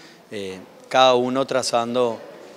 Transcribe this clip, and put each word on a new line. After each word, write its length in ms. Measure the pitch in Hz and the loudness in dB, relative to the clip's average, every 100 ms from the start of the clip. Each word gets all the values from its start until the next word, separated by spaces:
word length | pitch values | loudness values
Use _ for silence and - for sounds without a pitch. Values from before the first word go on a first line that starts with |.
| - - - | -20 -20 -16
eh, 280 | 107 98 92 - - - | -12 -10 -12 -16 -20 -2
cada 260 | 131 131 | 4 6
uno 320 | 127 127 131 135 | 6 2 -2 -2
trazando 720 | 131 117 120 117 123 120 110 - - - | -2 0 -2 -2 -2 -2 -4 -14 -20 -20